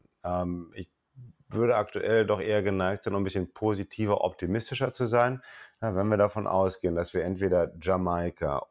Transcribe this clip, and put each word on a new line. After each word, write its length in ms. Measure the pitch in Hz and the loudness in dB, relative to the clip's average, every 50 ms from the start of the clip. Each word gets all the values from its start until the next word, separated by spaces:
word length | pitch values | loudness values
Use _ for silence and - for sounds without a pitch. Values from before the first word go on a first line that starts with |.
| _ _ _ _ - | _ _ _ _ -6
Ähm, 480 | 87 90 90 90 90 87 87 87 80 - | -4 -2 -2 -2 -2 -4 -6 -8 -12 -14
ich 160 | - 90 - _ _ _ _ _ 131 123 120 - _ _ _ | -14 -14 -14 _ _ _ _ _ -20 -20 -20 -20 _ _ _
würde 260 | - 107 117 120 123 | -2 0 2 4 4
aktuell 500 | 107 107 - - - - 101 110 113 110 | 2 0 -2 -4 -4 0 2 4 4 4
doch 160 | 98 104 95 | 2 0 0
eher 220 | - 107 107 107 95 | 0 0 0 2 2
geneigt 400 | 101 98 95 92 90 101 104 - | 0 0 2 0 0 0 -2 -4
sein, 100 | 110 98 | -4 -2
um 80 | 98 | -2
ein 40 | 101 | -2
bisschen 280 | 95 - 101 90 - - | -2 -2 -2 -4 -4 -6
positiver, 680 | - 107 110 107 98 101 - - - 110 104 104 - - | -4 -2 -2 0 -2 -4 -10 -6 -4 0 0 2 2 0
optimistischer 680 | 92 92 - 90 87 95 117 110 - 131 123 135 127 | -2 -2 -4 -4 -2 -2 -2 -4 -6 -6 -4 -4 -4
zu 140 | - - 127 | -2 -2 -2
sein. 380 | 113 117 120 120 123 131 131 - - - - - - _ _ | 0 2 2 2 2 0 -4 -10 -18 -20 -20 -20 -20 _ _
Ja, 160 | - 113 98 | -4 -2 0
wenn 120 | 92 98 107 | 0 2 2
wir 100 | 110 101 | 4 4
davon 300 | 101 104 - 107 101 - | 4 2 2 -2 -4 0
ausgehen, 480 | - 95 95 95 92 - - 90 85 | 2 2 2 2 0 -2 -2 -2 0
dass 180 | 85 85 - - | 0 -2 -2 -2
wir 100 | 90 80 | -2 -2
entweder 480 | 85 92 90 98 95 87 90 85 82 - 85 | -2 -2 -2 0 2 4 4 2 2 -2 -6
Jamaika 840 | 87 92 95 92 92 90 87 87 87 87 - - 82 73 71 67 - - | -2 0 0 2 2 0 0 0 -2 -4 -4 -4 -4 -2 -2 -4 -4 -2